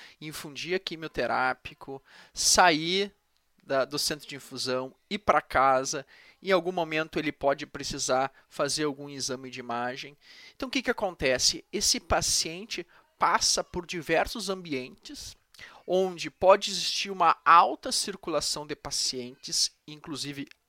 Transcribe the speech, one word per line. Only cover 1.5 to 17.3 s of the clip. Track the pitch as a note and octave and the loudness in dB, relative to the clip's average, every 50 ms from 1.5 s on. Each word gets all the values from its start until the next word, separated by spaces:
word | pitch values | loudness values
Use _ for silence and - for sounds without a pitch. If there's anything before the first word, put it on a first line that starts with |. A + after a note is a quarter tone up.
| C3 - - - D3+ - - - C3+ C3+ - _ - - - - _ | -2 -4 -10 -16 -20 -18 -16 -14 -14 -14 -16 _ -20 -20 -20 -16 _
sair | - - - - - F#3+ F3+ E3 D3 D#3+ E3 F3+ F#3+ G3 G3+ - _ _ _ _ _ _ _ _ _ _ | 0 2 4 6 8 8 8 6 6 2 0 0 0 0 -2 -4 _ _ _ _ _ _ _ _ _ _
da, | - C#3 C3+ C3 | -2 0 2 2
do | C3+ C#3+ C#3+ | 0 0 -2
centro | - - D#3+ D3+ - - | -2 -2 -4 -6 -8 -12
de | - | -14
infusão, | C#3 - - C3+ B2+ A#2+ C3 B2+ B2+ C3 C3+ - _ _ _ | -14 -14 -12 -10 -6 -4 -2 -2 -2 -4 -6 -10 _ _ _
ir | G3 G3+ | -8 -2
pra | - - E3+ D3 | 2 2 2 2
casa. | - - - C#3+ C3 C3+ C3+ C3 C3+ C3+ - D3 C3 - - - - - - _ - | 2 0 2 4 4 6 4 4 2 -2 -6 -8 -8 -12 -18 -20 -20 -20 -20 _ -2
Em | F#3 | 0
algum | G3 F#3 E3 F3+ F3+ | 2 2 2 0 -2
momento | F3+ E3+ D#3 D#3 D#3 D#3+ D#3+ - F3 | -4 -4 -2 -2 -4 -4 -2 -4 -4
ele | D#3 D3+ | -4 -4
pode | C#3 - - C#3 C#3 D3 D3 | -4 -2 0 0 0 0 -4
precisar | - - C#3+ C#3 - - C#3+ - - B2+ C3 C3+ C3+ - _ _ _ | -10 -12 -10 -10 -8 -6 -6 -2 0 0 0 0 -2 -6 _ _ _
fazer | - - D#3+ C#3+ C3 C#3+ D#3 | -6 -4 -2 -2 0 -2 -2
algum | D3+ C#3 C#3 C#3+ C#3+ | -2 -4 -6 -10 -14
exame | C#3+ C#3 A#2+ B2+ C3 B2+ C3+ C3 | -10 -8 -6 -6 -6 -6 -8 -12
de | B2 B2+ | -14 -12
imagem. | A#2+ A#2+ A#2+ A#2+ A#2+ B2 B2+ - - C#3+ D3 _ _ - - - - - - | -8 -6 -4 -4 -4 -4 -6 -8 -12 -16 -18 _ _ -20 -20 -20 -20 -20 -12
Então | - - B3+ | -10 -10 -6
o | - | -4
que | C4+ A#3 | -4 -2
que | - | -2
acontece? | A#3+ - A3 F#3+ F3 - - C#3 B2+ B2 - - - - - _ - | -2 -2 -2 -4 -4 0 0 2 2 4 2 2 0 0 -6 _ -6
Esse | G#3+ G3+ - - - | -2 0 0 0 0
paciente | - - - E3 E3 - - - - E3+ D#3+ F3 G#3 A#3 - - E3+ - _ - _ _ _ | 0 0 0 0 2 2 0 0 0 -2 -6 -10 -12 -10 -10 -10 -10 -12 _ -20 _ _ _
passa | _ - D#3+ F3 A3+ - - - - F3 | _ 2 2 4 4 2 2 2 0 -2
por | - - F#3 E3+ | -4 -6 -8 -8
diversos | - - F3 D3 - E3 D#3+ F#3+ - - B3 G3+ F#3 | -6 -8 -8 -2 0 2 2 2 0 -2 -6 -6 -6
ambientes | F#3+ F#3+ F3+ E3+ D3 C3 B2+ B2 - - - - D4 - - - - - _ _ _ - - - - - - | -6 -6 -6 -6 -6 -6 -6 -8 -14 -18 -18 -18 -16 -14 -16 -16 -18 -20 _ _ _ -20 -20 -20 -20 -16 -4
onde | - F3 F#3 F#3+ F#3 F3+ E3 D3 D#3 | 0 0 2 2 0 -2 -6 -10 -10
pode | - _ - F#3 G3 G#3 G3 - | -4 _ 6 8 8 8 4 0
existir | G3 F3+ E3 - - - - G3 | -4 -4 -4 -4 -4 -4 -6 -6
uma | G3 F#3 F3+ E3 | -2 2 4 4